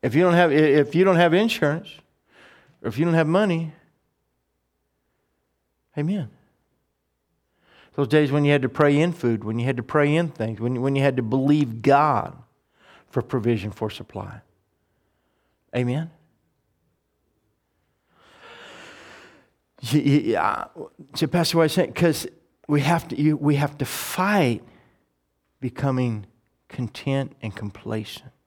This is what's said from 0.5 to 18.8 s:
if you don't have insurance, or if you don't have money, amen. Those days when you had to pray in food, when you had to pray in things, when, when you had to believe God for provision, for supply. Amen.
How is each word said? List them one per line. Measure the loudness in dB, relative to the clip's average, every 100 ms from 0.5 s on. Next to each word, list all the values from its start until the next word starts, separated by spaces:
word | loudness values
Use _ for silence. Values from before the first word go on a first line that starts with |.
if | 4 4 4 4
you | 4
don't | 4 6
have | 4
insurance, | 4 2 0 -2 -2 -8 -20 _ _ _ _ -20 _ _ _
or | -10
if | -2
you |
don't | 2
have | 2 2
money, | 2 2 -2 -4 -12 _ _ _ _ _ _ _ _ _ _ _ _ _ _ _ _ _ _ _ _ _ -6
amen. | -4 -4 -6 _ _ _ _ _ _ _ _ _ _ _ _ _ _ _ _
Those | -4 2
days | 2 2
when | 2
you | 2
had | 2
to | 0
pray | 2 4 4
in | 2
food, | 0 -2 -2
when | -4 -4
you | -4
had | -4
to |
pray | -2 0 2
in | 2 -2
things, | -4 -6 -4
when, | -4 -2
when | -2
you | 0
had | 0 0
to |
believe | -2 -2 2 2 0 -2
God | 2 4 4 0 -4 -12 -20 _ _ _ _ -20 _
for | -6
provision, | -4 -2 0 -2 -4
for | -8 -8
supply. | -8 -14 -14 -12 -14 _ _ _ _ _ _ _ _ _ _ _ _ _
Amen. | -4 -2 -4 -6 _ _ _ _ _ _ _ _ _ _ _ _ _ _ _ _ _ _ _ _ _ _ _ -20 -20 -20 -20